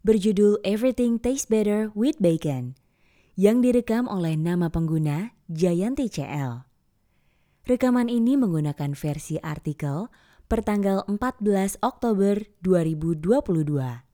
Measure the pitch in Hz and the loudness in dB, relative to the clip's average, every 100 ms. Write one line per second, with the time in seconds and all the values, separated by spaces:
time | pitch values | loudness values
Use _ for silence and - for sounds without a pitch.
0 | 220 220 196 196 208 208 190 208 254 247 | 4 2 2 4 4 4 0 0 0 0
1 | 240 233 240 269 - 220 208 208 214 208 | 0 0 -2 -4 0 0 2 0 -2 -2
2 | 247 311 175 165 156 131 123 131 _ _ | -2 2 2 2 -2 -4 -6 -12 _ _
3 | _ _ _ - 196 240 247 247 233 226 | _ _ _ 2 4 4 4 2 0 -2
4 | 247 190 165 156 165 175 170 165 165 160 | -2 -2 -2 0 0 0 0 0 -2 0
5 | 151 147 226 _ _ 160 180 175 202 277 | 0 -2 -6 _ _ -2 0 0 -2 -2
6 | 247 - 139 147 131 120 131 _ _ _ | -6 -6 -8 -6 -6 -8 -16 _ _ _
7 | _ _ _ _ _ _ - 247 254 247 | _ _ _ _ _ _ -4 0 2 2
8 | 240 240 233 277 240 160 151 147 143 143 | 2 2 2 2 2 0 -2 -4 -6 -4
9 | 156 147 - 156 156 147 - 143 147 143 | -4 -6 -6 -8 -6 -8 -8 -6 -6 -6
10 | 226 _ _ _ _ 220 220 208 196 190 | -8 _ _ _ _ -2 0 0 0 0
11 | - 208 254 - 214 196 196 - 240 - | -2 -4 -4 -2 0 2 0 -2 -4 -2
12 | 240 208 196 196 - _ 175 180 160 160 | -2 2 2 0 -4 _ 2 2 2 -2
13 | 160 165 165 254 285 170 151 143 131 120 | -2 -2 2 0 2 0 0 -2 -4 -8
14 | _ | _